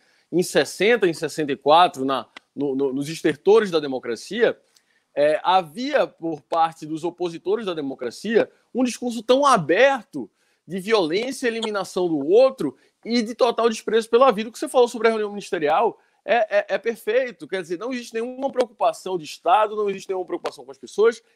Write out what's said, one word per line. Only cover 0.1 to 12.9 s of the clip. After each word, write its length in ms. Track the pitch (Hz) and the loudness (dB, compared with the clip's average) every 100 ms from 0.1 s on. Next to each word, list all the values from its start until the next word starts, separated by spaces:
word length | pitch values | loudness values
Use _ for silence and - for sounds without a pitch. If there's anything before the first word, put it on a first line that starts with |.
| _ _ | _ _
em 100 | 160 | -2
sessenta, 680 | 175 180 139 - 196 240 185 | 2 2 0 0 2 2 2
em 60 | |
sessenta 380 | 156 151 - 147 | -2 -6 -4 -4
e 40 | 135 | -2
quatro, 480 | 143 156 175 135 | 4 6 6 2
na, 240 | 135 135 113 - - - | -4 -4 -6 -16 -18 -8
no, 200 | 143 135 | -6 -2
no, 160 | 139 | -2
nos 160 | 131 143 | -4 -8
estertores 600 | 160 170 143 - 220 208 | -4 -2 0 4 4 4
da 100 | 165 | -2
democracia, 800 | 147 131 120 113 - 208 208 - _ _ _ _ _ - | -4 -6 -8 -10 -8 0 0 0 _ _ _ _ _ -2
é, 240 | 147 151 | 0 0
havia 640 | 160 185 165 165 262 277 175 | 2 0 0 -8 -2 0 -2
por 340 | - 165 151 | -4 -8 -8
parte 440 | _ 165 165 160 156 | _ -2 -2 -4 -10
dos 180 | 160 | -6
opositores 640 | 165 170 175 165 - 214 208 | -6 -6 -8 -6 -4 -4 -4
da 80 | 165 | -6
democracia 720 | 139 131 123 - 202 220 147 _ _ | -8 -8 -10 -8 0 2 0 _ _
um 100 | 220 | -2
discurso 380 | 254 - 247 233 | -2 -2 -6 -4
tão 240 | - 254 285 | 2 4 6
aberto 840 | 240 143 180 269 269 - 147 104 _ _ _ - | 4 4 4 4 2 -6 -12 -12 _ _ _ -12
de 120 | 185 | -10
violência, 680 | 185 220 160 180 247 269 247 | 0 0 2 -2 -4 -4 -4
eliminação 600 | 226 220 208 180 - 180 | -4 -4 -6 -4 -4 -2
do 200 | 156 139 | -2 4
outro 480 | 208 262 - 147 - _ | 6 6 2 -6 -8 _